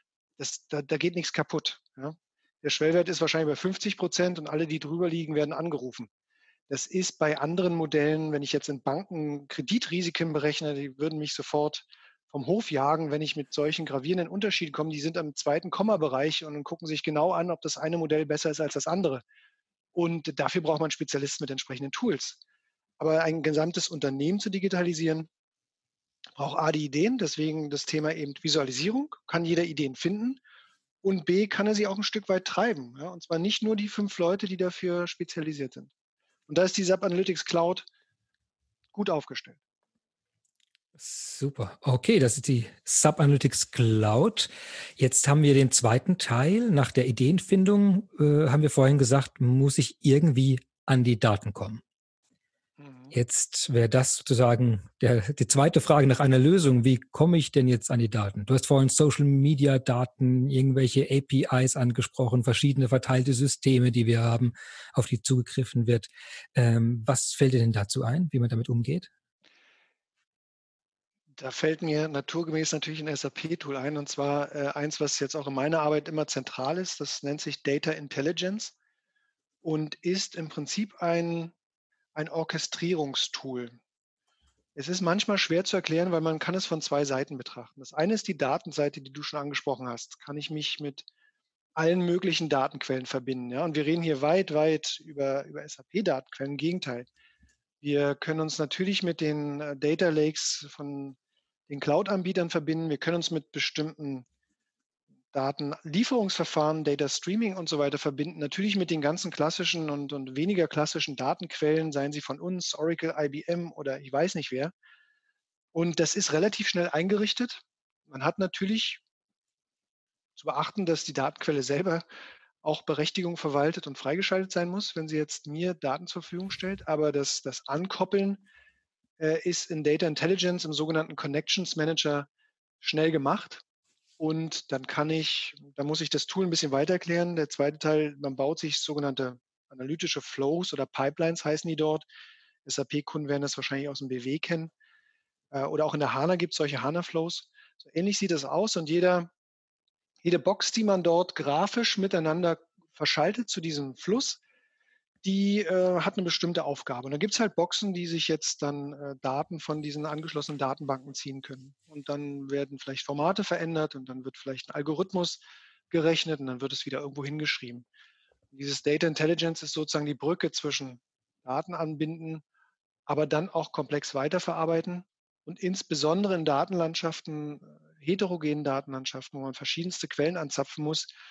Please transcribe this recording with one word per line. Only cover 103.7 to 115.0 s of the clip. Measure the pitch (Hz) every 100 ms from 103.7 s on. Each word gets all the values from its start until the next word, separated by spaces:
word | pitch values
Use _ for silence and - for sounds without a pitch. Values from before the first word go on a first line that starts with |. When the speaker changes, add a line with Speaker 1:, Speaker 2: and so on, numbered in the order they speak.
| - 156 156 143 131 123 _ _ _ _ _ _ _ _ _ _
Speaker 1:
Datenlieferungsverfahren, | 139 135 143 143 156 160 170 247 247 196 - 165 160 151 156
Data | 143 143 139
Streaming | - 170 214 220 185
und | 165
so | 147
weiter | 143 139
verbinden, | 151 139 156 156
natürlich | 143 - 208 196
mit | 175
den | 156
ganzen | 147 160 196
klassischen | - 156 180 170 170 156
und, | 143 139
und | 143 131 135
weniger | 180 185 156
klassischen | 151 151 160 - 135
Datenquellen, | 135 - 170 - 151 160 160
seien | 139 143
sie | 147
von | - 147
uns, | 175 180 -
Oracle, | - 160 165 160 151
I | 147
B | 143 -
M | 175 170
oder | - 139 135
ich | 135
weiß | 139 185
nicht | 165 -
wer. | 127 165 - _ _